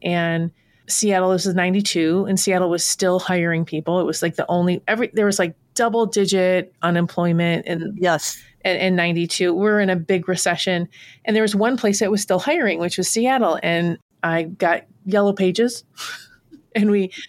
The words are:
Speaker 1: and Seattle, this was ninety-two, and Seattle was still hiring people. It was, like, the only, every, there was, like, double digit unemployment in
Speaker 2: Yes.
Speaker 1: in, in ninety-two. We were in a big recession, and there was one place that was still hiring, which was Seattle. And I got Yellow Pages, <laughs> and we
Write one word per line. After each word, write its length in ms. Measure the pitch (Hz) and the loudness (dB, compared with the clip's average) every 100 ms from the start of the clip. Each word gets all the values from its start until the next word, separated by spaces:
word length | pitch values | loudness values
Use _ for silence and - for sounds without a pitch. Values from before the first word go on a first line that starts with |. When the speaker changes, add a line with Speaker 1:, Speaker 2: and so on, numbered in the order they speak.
Speaker 1:
and 500 | 175 175 170 165 165 - _ _ - | -4 -2 0 -2 -4 -8 _ _ -6
Seattle, 440 | - 208 190 185 | -2 2 2 2
this 140 | 185 196 | 2 0
was 80 | |
ninety-two, 720 | 185 180 190 202 180 160 180 190 | 0 2 0 0 0 2 2 0
and 100 | 190 | 0
Seattle 300 | - 180 180 | 0 0 0
was 120 | 175 | 0
still 380 | - - 190 185 | -2 0 0 0
hiring 460 | - 180 170 165 165 | 0 0 0 0 -2
people. 340 | 156 160 180 | -4 -2 0
It 60 | 156 | 0
was, 160 | 160 | -2
like, 140 | 170 - | -4 -4
the 80 | - | -2
only, 340 | 175 180 180 - | 0 0 0 -2
every, 220 | 220 247 | -2 -2
there 120 | 220 208 | 0 0
was, 120 | 196 | 0
like, 160 | 175 - _ | -2 -4 _
double 320 | - 233 226 220 | -2 0 0 0
digit 680 | 214 196 190 185 185 180 - | 0 0 2 2 0 -2 -4
unemployment 840 | 170 175 170 - 175 170 170 165 - | 0 0 0 0 0 2 0 -2 -4
in 320 | 165 165 208 | -6 -6 -2
Speaker 2:
Yes. 420 | 175 156 - - - _ | 0 0 -2 -12 -18 _
Speaker 1:
in, 140 | 185 180 | -4 0
in 180 | 185 180 | 0 2
ninety-two. 580 | 170 170 170 - 180 | 2 0 -2 0 0
We 100 | 170 208 | 2 2
were 160 | 208 | 2
in 80 | 190 | 2
a 80 | 185 | 0
big 320 | 160 185 170 | 0 -2 0
recession, 580 | 185 190 170 - 180 175 - - - - | -2 0 -2 -2 -2 -4 -10 -20 -10 -2
and 100 | 214 | 0
there 80 | |
was 120 | 214 208 | 2 2
one 180 | 220 254 | 0 0
place 240 | 214 202 | 0 0
that 100 | 208 | 0
was 120 | 208 | 0
still 180 | - 185 | 2 0
hiring, 400 | 277 330 226 165 | 2 0 0 0
which 180 | 175 180 | -4 -2
was 120 | 180 | -2
Seattle. 500 | 226 247 262 202 156 | 0 0 2 2 0
And 360 | 170 170 170 170 _ - | 0 0 0 -4 _ -6
I 200 | 165 165 | -2 -2
got 420 | 165 185 170 170 - _ 190 | -4 -2 0 0 -4 _ -2
Yellow 280 | 202 202 | 2 2
Pages, 500 | 196 185 185 240 - - - - - - | 2 0 2 0 -2 -16 -16 -14 -14 -18
<laughs> 440 | _ _ - _ 226 | _ _ -20 _ -2
and 140 | 214 | 2
we 220 | 202 185 - | 2 -2 -6